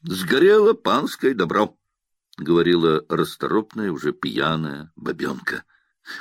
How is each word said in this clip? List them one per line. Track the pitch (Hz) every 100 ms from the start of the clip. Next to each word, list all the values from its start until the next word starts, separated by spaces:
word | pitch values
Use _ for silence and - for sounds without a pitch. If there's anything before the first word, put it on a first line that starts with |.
Сгорело | 82 92 170 131 180 214 208
панское | - - 117 147 - 131
добро", — | 123 87 101 107 _ _ _ _ _ _ -
говорила | 76 85 85 87 82 76 -
расторопная, | 82 78 - 69 95 107 110 104
уже | 73 73
пьяная | 71 67 - 73 80 78 71 78 -
бабёнка. | 73 82 - 64 - - - _ _ _ - -